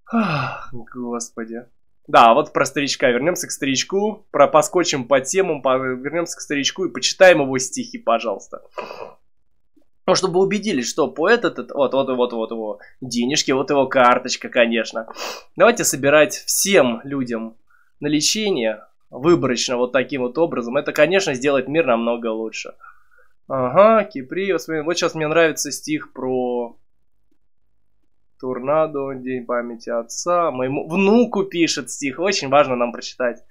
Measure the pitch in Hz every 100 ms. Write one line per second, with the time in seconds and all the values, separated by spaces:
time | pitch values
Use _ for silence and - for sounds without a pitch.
0 | - 233 202 147 120 - - 123 113 123
1 | 120 117 113 - 113 113 123 _ _ _
2 | - 147 117 120 - 165 139 - 139 -
3 | 135 120 147 - 139 - 139 131 - 190
4 | 208 202 - 143 139 151 151 175 165 147
5 | 120 139 131 190 180 151 131 131 131 127
6 | 135 160 170 - - 147 135 - 180 -
7 | - - 185 165 135 131 131 - 117 120
8 | 113 113 117 98 - - - - - -
9 | - - _ _ _ _ _ _ _ _
10 | - 180 185 170 190 202 202 151 117 -
11 | 131 127 175 233 175 131 117 - 127 135
12 | 131 127 120 117 110 117 110 104 - -
13 | 131 120 120 156 - 131 139 143 131 135
14 | 123 123 127 - 117 127 117 117 110 117
15 | 113 - - - - - 202 233 156 147
16 | 139 151 147 - - - - 190 127 117
17 | 139 139 123 117 113 - _ _ _ _
18 | 147 143 - 214 208 175 113 107 - _
19 | _ 135 143 165 131 120 - 123 123 131
20 | 123 139 123 123 165 127 117 135 147 -
21 | 151 190 180 131 139 139 127 151 147 117
22 | 117 117 117 110 110 - - - - -
23 | _ _ _ _ - 135 127 147 208 226
24 | 202 139 131 160 196 165 156 160 151 170
25 | 170 160 151 160 165 147 147 131 - 151
26 | - - 127 127 123 123 120 - _ _
27 | _ _ _ _ _ _ _ _ _ _
28 | _ _ _ _ 127 123 131 151 156 143
29 | 135 135 127 127 117 120 120 117 117 117
30 | 117 - - 175 165 127 127 143 - 175
31 | 196 226 233 208 190 170 156 - 123 -
32 | 143 131 185 196 139 139 139 123 120 117
33 | - - 123 - -